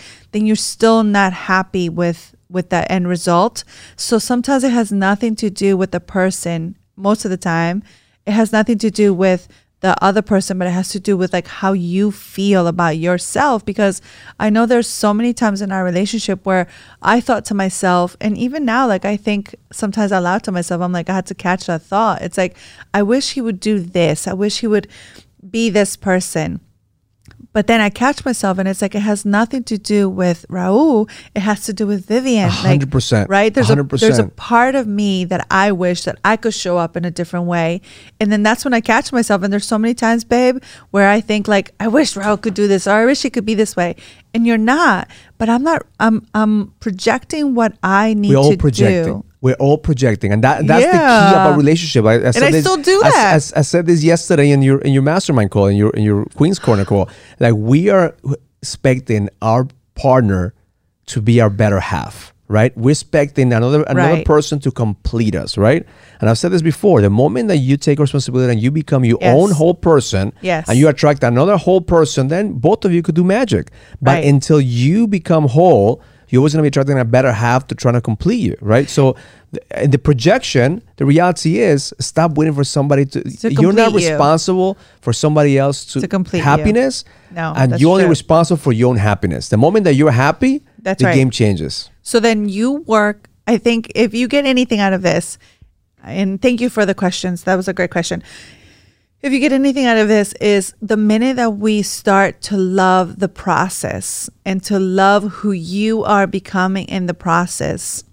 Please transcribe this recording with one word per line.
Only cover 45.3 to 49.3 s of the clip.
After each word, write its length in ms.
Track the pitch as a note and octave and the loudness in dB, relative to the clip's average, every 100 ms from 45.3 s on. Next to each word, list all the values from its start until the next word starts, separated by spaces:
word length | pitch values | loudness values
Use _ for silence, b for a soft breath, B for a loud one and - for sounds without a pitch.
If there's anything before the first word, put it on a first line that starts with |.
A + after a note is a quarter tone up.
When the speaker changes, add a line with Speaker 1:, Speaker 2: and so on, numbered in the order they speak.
| - | -6
Speaker 1:
But 100 | A3+ | -2
I'm 140 | A#3+ | 0
not, 240 | D4+ D#4+ - - | 0 -2 -4 -2
I'm, 280 | A3 A3 - | 0 0 -4
I'm 380 | G#3+ G#3+ G#3+ G3+ - | -2 0 0 -4 -8
projecting 720 | A3+ F#3 A3+ B3 - D#4 C#4+ | -8 -4 -2 -2 -4 -4 -2
what 180 | A#3+ A3 - | 0 -2 -2
I 320 | F#3 G3 A3 | 0 0 2
need 160 | G#3+ G3+ | 0 2
Speaker 2:
We're 60 | - | 4
all 140 | G#3 | 4
Speaker 1:
to 40 | G3 | 4
Speaker 2:
projecting. 580 | D3+ A2 - F3 D#3+ | 2 2 2 2 -2
Speaker 1:
do. 100 | - - | -6 -10